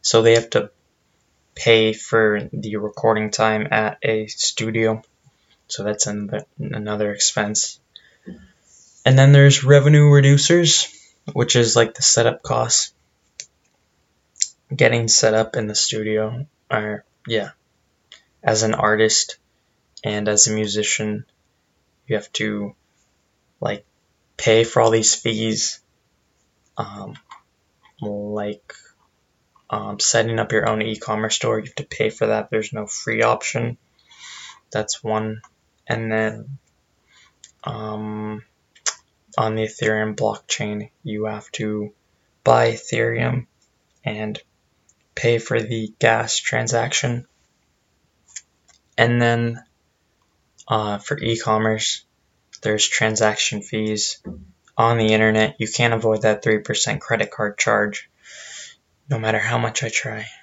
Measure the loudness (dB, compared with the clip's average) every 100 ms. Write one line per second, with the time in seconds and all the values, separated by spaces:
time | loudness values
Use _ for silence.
0 | 2 4 6 4 2 -4 -4 _ _ _
1 | _ _ _ _ _ -4 4 4 4 -2
2 | 0 2 2 0 -4 -10 -8 -6 -8 -2
3 | 0 2 -2 0 0 0 0 0 0 -4
4 | -2 -2 -4 -4 -4 -2 -4 0 0 0
5 | _ _ _ _ _ _ _ -8 -6 -4
6 | -4 -4 -6 -8 -10 -12 -10 -8 -6 -4
7 | -4 -2 -2 -2 -4 -2 -4 -8 _ -20
8 | _ _ -20 -20 -20 _ _ -20 -20 _
9 | 4 8 10 10 10 8 6 6 8 8
10 | 10 8 8 6 6 4 6 2 0 -8
11 | -20 _ -8 -2 2 4 4 4 2 2
12 | 2 4 2 0 -4 -2 0 0 -2 _
13 | _ _ _ _ -20 _ _ _ _ _
14 | _ _ _ _ -8 _ _ 2 2 2
15 | 2 2 4 2 0 -4 -4 -2 -2 -4
16 | -4 -2 -4 -6 -12 _ _ -4 -4 -8
17 | _ _ -4 -4 -4 -14 _ _ _ _
18 | _ -20 _ _ -2 0 0 0 0 4
19 | 4 2 -2 -10 _ _ _ _ _ -10
20 | -6 -4 0 2 2 0 -2 -2 -2 -4
21 | -4 -6 -10 _ _ _ _ _ _ _
22 | -6 -6 -6 -6 -6 -6 -8 -14 _ _
23 | _ _ _ _ _ _ -8 -8 _ _
24 | _ _ _ -4 2 4 4 2 4 4
25 | 2 0 -4 -4 -4 -2 -4 -8 _ _
26 | _ _ _ _ _ _ _ -12 -10 -10
27 | -16 -18 _ -20 _ _ _ _ _ _
28 | -10 -8 -8 -8 -8 -10 _ -20 _ _
29 | _ _ _ _ _ _ _ -8 -8 -4
30 | 0 2 0 -2 -2 0 0 -2 -4 -8
31 | -6 -4 -4 -4 -2 -4 -6 -12 -12 -4
32 | -4 -2 0 0 -2 -6 -4 -10 -10 -10
33 | -6 0 0 0 -4 -4 -6 -8 _ _
34 | _ -20 -20 -20 -20 -20 _ -8 -6 -6
35 | -4 -4 -4 -8 -14 _ _ _ -6 -6
36 | -2 -2 -2 -6 -14 -18 _ _ _ _
37 | _ _ _ _ -20 _ -12 -10 -8 -8
38 | -8 -8 -8 -10 -16 _ _ _ -8 -8
39 | _ _ _ -2 -2 -2 -6 -2 -2 0
40 | -2 -2 -2 -4 -8 -6 -6 -6 -10 _
41 | -10 -6 -6 -8 -12 -8 -6 -6 -8 _
42 | _ _ _ _ 2 4 4 -2 -6 -2
43 | -2 -2 -2 -4 -6 _ _ _ _ _
44 | -10 -8 -8 -10 _ _ _ _ _ _
45 | _ -4 0 0 0 -4 -2 -6 -8 _
46 | 2 2 0 -4 -2 -4 -2 -2 -2 -2
47 | -4 -6 -8 _ _ _ _ _ _ _
48 | _ _ _ -20 _ _ _ _ _ 0
49 | 2 4 2 2 -2 -6 _ _ _ _
50 | _ _ _ _ _ _ -4 -4 -2 -6
51 | -6 -6 -4 -4 0 0 0 -2 -4 -6
52 | _ _ _ _ _ -8 -4 0 0 0
53 | -2 2 0 0 -4 -6 -8 -6 -4 -4
54 | -4 -6 -14 -16 -18 _ _ 0 2 4
55 | 4 4 4 4 0 -2 -6 0 0 2
56 | 0 2 2 0 0 0 -2 -4 -2 -4
57 | -4 -2 -2 -4 -6 -2 0 2 0 -4
58 | -14 _ -20 -20 -20 -18 -18 -20 _ _
59 | -6 -2 0 0 0 -2 -2 -4 -4 -4
60 | -6 -10 -12 -18